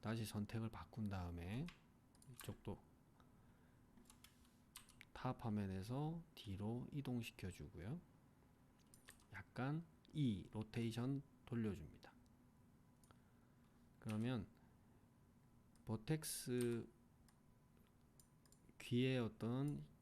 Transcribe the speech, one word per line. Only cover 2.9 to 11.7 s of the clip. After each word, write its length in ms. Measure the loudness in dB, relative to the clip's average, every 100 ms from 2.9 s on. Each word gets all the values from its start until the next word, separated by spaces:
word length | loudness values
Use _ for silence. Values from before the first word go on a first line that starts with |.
| -20 -20 -20 -20 -20 -20 -20 -20 -20 -20 -20 -20 -20 -20 -20 -20 -20 -18 -18 -18 -20 -16
탑 320 | -2 -2 0
화면에서 760 | 2 2 2 0 0 0 0 -2 -6 -12
뒤로 500 | -6 -2 0 0 -2
이동시켜 580 | -2 0 0 0 -4 -6
주고요. 500 | -4 -8 -6 -4 -4 -6 -20 -20 -20 -20 -20 -20 -20 -20 -20 -20 -20 -14
약간 500 | -12 -8 -2 0 0 -2 -16 -6
이 340 | 4 4 4 0
로테이션 680 | -4 -4 0 0 2 2 0 -2 -18
돌려줍니다. 680 | -2 2 2